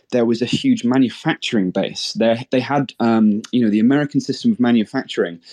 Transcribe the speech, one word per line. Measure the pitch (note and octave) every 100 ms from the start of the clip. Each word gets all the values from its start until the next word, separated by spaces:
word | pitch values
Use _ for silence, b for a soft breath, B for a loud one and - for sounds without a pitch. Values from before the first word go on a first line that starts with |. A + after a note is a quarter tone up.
| _
there | B2 A#2
was | A2+
a | A#2+
huge | C#3 C#3 A2+
manufacturing | A#2+ C3 A#2+ - - - - A#2 F#2
base. | G2 - - -
There, | G#2 A2+ A#2 -
they | C3
had, | B2 C#3+ C#3 -
um, | A#2 A2+ G#2+ G#2 -
you | B2
know, | A2
the | G#2+
American | A#2 C#3+ C#3+ C#3+
system | - B2+ A#2+
of | G#2+
manufacturing, | A#2+ A#2 G2+ A2 - - F2+ E2+ B